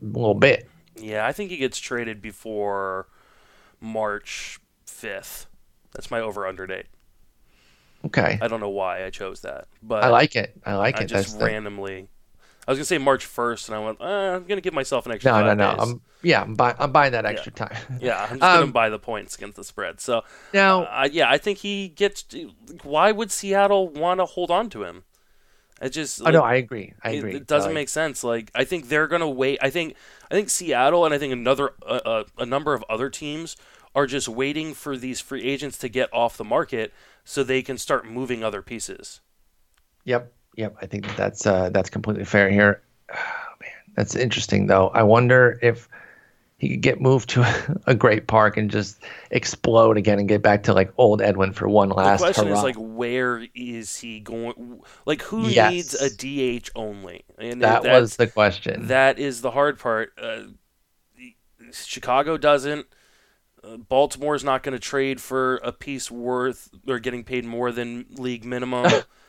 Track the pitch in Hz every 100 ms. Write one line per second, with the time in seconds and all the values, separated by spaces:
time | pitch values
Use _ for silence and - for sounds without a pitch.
0 | 107 120 110 156 135 - - _ _ -
1 | 107 107 117 156 196 170 127 - - 123
2 | 113 107 110 98 113 107 101 98 98 95
3 | - _ _ _ _ _ _ _ 113 110
4 | 107 104 - - - - _ _ - -
5 | 110 95 - - - - _ _ _ 104
6 | - 117 110 101 95 95 92 95 - -
7 | _ _ _ _ _ _ _ _ _ _
8 | - - - 107 113 113 104 98 92 90
9 | 95 - 98 101 - 69 - _ 110 110
10 | 123 117 156 120 104 - - 101 113 110
11 | 113 110 98 107 113 107 104 101 98 95
12 | 95 - _ _ _ _ - 135 151 165
13 | 135 131 - - 120 110 - 107 107 107
14 | 151 202 196 185 175 196 180 156 131 127
15 | 123 110 131 110 104 104 98 - 117 120
16 | - _ 170 117 107 110 123 - 139 151
17 | 139 120 104 110 - - 110 110 - 123
18 | 123 95 107 131 180 175 156 120 113 107
19 | - 107 95 - 101 98 98 - 90 -
20 | - 117 - - - 196 196 190 170 120
21 | 143 160 123 147 208 196 202 202 190 151
22 | 202 202 - - 135 - - 175 139 151
23 | 196 214 220 - 196 196 202 202 180 147
24 | 175 185 175 - 175 175 226 113 90 87
25 | - _ _ _ _ _ _ _ 131 143
26 | 143 - 160 160 120 127 120 113 95 -
27 | 117 147 104 139 - 147 - 156 139 151
28 | 160 127 120 117 107 123 131 175 123 151
29 | 156 170 160 131 131 139 135 165 160 -
30 | - - - 196 202 - 170 120 135 175
31 | 160 147 143 123 120 139 139 - - 123
32 | - 110 104 - 120 139 151 127 - 110
33 | 135 - 147 156 165 - _ _ _ 139
34 | 139 135 127 113 139 151 156 143 147 131
35 | 127 120 - 135 123 139 143 - 127 127
36 | 123 117 117 - 107 131 165 117 110 -
37 | _ _ - 139 127 131 123 123 - 131
38 | 110 120 127 117 110 101 - 113 - -
39 | - - _ _ _ _ _ _ _ _
40 | 123 120 - _ _ - 107 - 98 101
41 | 101 104 101 - 107 92 92 98 92 104
42 | 107 98 101 104 98 101 104 101 _ _
43 | - - - - - - - - _ -
44 | - - 123 - - 101 101 95 95 113
45 | 107 113 123 127 123 120 120 113 - -
46 | - - _ _ _ _ 139 127 135 -
47 | 135 131 - 127 113 - - 180 - 117
48 | 123 107 - 110 107 107 104 104 95 -
49 | - - - - - - - 113 113 107
50 | 104 101 101 104 104 101 107 95 95 -
51 | 117 104 104 95 95 98 101 104 98 95
52 | 95 98 180 143 104 104 131 110 110 113
53 | 120 127 127 120 120 120 123 117 107 -
54 | 117 110 107 113 117 113 120 123 - -
55 | 139 156 - 220 220 113 107 175 170 -
56 | 139 - 135 143 127 120 - 113 110 101
57 | 95 85 - - 117 120 110 113 123 127
58 | 113 - 113 107 104 - - 104 113 131
59 | 135 131 143 117 123 127 147 139 123 110
60 | 113 - 113 110 101 101 _ _ _ _
61 | _ 123 123 _ _ _ 117 - - 120
62 | - 131 147 156 147 143 139 147 - _
63 | _ _ _ _ _ _ 98 113 107 131
64 | 143 131 147 147 139 131 139 127 - 139
65 | 135 127 - 131 131 127 120 - 143 131
66 | - 120 120 127 127 117 - - 131 123
67 | 120 120 117 127 117 117 123 120 120 120
68 | - 135 123 120 117 123 123 123 123 -
69 | - _